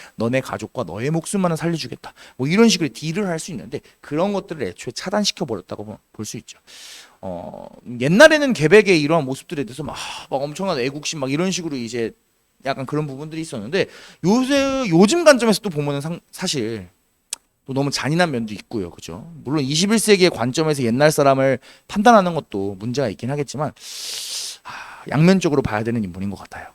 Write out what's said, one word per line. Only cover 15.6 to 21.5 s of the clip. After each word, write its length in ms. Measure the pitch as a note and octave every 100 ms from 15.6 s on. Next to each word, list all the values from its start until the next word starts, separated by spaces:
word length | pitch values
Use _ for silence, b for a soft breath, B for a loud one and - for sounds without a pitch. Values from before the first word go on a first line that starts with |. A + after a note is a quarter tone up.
또 100 | G3+
보면은 300 | D3 C#3+ C#3
상-, 180 | D#3+ E3+ _
사실 560 | - F#3 D3+ A2 A2 F2+ _ _ _ - - _ _
또 80 | -
너무 180 | C3 C#3+
잔인한 400 | - B2+ E3 F3
면도 220 | B2 A2
있고요. 360 | G2 - A2+ F2
그죠? 400 | - - F2 E3 D#3
물론 180 | A#2+ D3+
이십일 360 | C3 D3+ G3+ A3
세기의 300 | G#3+ G3 F3+
관점에서 520 | - B2 C#3+ D#3 C#3
옛날 300 | A#2 B2 D3+
사람을 480 | D3+ C#3 C3+ C3+